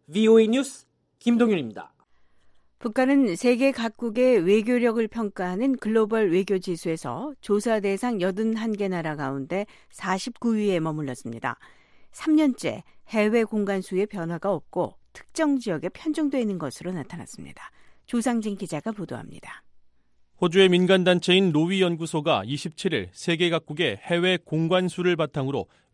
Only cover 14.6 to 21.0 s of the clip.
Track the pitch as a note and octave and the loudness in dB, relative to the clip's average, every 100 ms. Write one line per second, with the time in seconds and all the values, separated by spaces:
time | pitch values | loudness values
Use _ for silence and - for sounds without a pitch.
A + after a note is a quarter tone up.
14.6 | - F3+ B2 - _ - - - D4+ C4+ | -4 -4 -4 -8 _ -20 -10 -2 0 0
15.6 | A3+ D#3 E3 - D#4+ D#4 D4 C4+ G#3+ F3+ | -2 -4 -6 -6 -6 -2 -2 0 -2 -4
16.6 | C#3+ - E3+ F3+ - F3 - - - - | -6 -8 -8 -8 -8 -12 -14 -16 -18 -18
17.6 | - - - - - A#3+ B3 A#3 G#3+ G3+ | -20 -20 -20 -20 -6 -2 0 -2 -4 -6
18.6 | F3+ D3+ A3 G#3 E3 A#2+ A2+ E3 - - | -8 -6 -6 -8 -10 -12 -14 -18 -18 -20
19.6 | - - - _ _ _ _ _ F3+ F#3 | -20 -20 -20 _ _ _ _ _ 2 6
20.6 | F#3+ F3+ F3+ F#3+ | 6 6 4 4